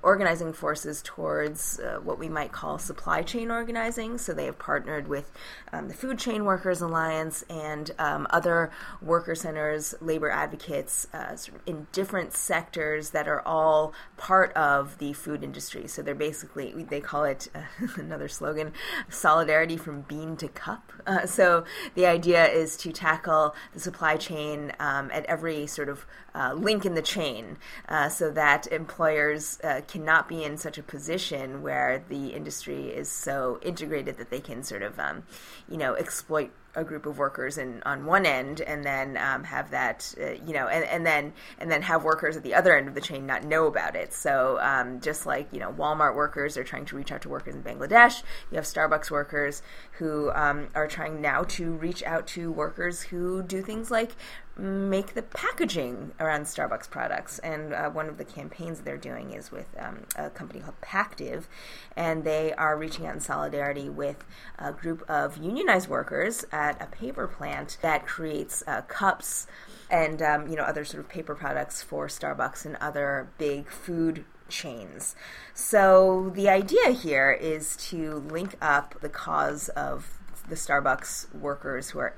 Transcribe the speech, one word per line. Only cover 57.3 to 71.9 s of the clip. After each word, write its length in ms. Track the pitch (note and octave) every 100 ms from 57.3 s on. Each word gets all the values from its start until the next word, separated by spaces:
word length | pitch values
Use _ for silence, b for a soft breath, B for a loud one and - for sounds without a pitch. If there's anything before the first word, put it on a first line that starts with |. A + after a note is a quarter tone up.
| -
And, 340 | D#3+ D#3 D3+
uh, 160 | - D3+
one 180 | D#3 D#3
of 100 | D3+
the 60 |
campaigns 580 | D#3 - D3 - E3+ D#3+
they're 160 | D3 C#3
doing 340 | C3+ A#2+ C3
is 180 | G#2 -
with, 160 | - - -
um, 260 | - - - -
a 120 | D3+
company 300 | - - -
called 180 | D3+ -
Pactiv, 600 | - F#3+ G#3 - - D3+ E3 b b b b -
and 300 | E3 D#3+ D#3
they 280 | D#3 D#3
are 240 | - D#3 D3+
reaching 280 | D#3+ - D#3+
out 80 |
in 60 | D3
solidarity 680 | - D3 D3 C#3+ C#3+ C#3+ C#3
with 360 | D3 C#3+ C#3+ - b b -
a 140 | F3+
group 360 | D3+ E3 E3 -
of 280 | D3+ C#3+ D3+
unionized 520 | E3 B3 F#4 F#3+ F#3
workers 560 | C3+ C3 C#3+ F#3+ A#3 -
at 280 | D3+ D3 C#3+
a 40 | D3
paper 420 | - A#3 C4+ -
plant 500 | - D3 C#3+ C#3+ -
that 260 | D#3+ D3 -
creates, 560 | - D#3+ D3+ - - -
uh, 160 | A#2+
cups 640 | - - G3 - - - - b b b b
and, 300 | F3 D#3 D#3
um, 260 | D#3 D3 D3+
you 80 | D#3
know, 80 |
other 220 | C#3+ D3+ D3
sort 180 | D3+
of 60 | C#3+
paper 260 | F3 D#3 D3
products 480 | C#3 C#3 C3+ -
for 240 | -